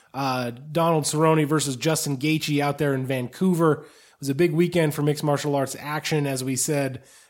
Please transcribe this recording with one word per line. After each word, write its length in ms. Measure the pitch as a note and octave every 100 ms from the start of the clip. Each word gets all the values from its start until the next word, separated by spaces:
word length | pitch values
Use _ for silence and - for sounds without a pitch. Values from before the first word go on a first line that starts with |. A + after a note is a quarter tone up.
| _
uh, 380 | C3+ C3+ B2+ A#2+ A#2+ D3+
Donald 320 | D#3 E3 D#3+
Cerrone 420 | C#3+ D3+ D#3+ D#3+ D3
versus 300 | D#3 C#3 B2
Justin 400 | D3+ D#3+ D3 C3+
Gaethje 460 | D3+ D#3 D3+ C#3+
out 160 | C#3+ C#3+
there 160 | D3
in 120 | C3+ B2+
Vancouver. 800 | C3 B2 - F#3+ E3+ E3 D3
It 380 | - - - _
was 80 | C#3
a 60 | C#3
big 180 | F3
weekend 420 | D3+ F3 F3 D3+ D3+
for 80 |
mixed 200 | D3 D3
martial 320 | D3+ C#3 D3 C#3+
arts 200 | C3 -
action, 480 | C#3+ D3+ - D#3 C#3+
as 180 | C3
we 120 | C3 B2+
said, 480 | - C#3+ C3+ B2+ - - -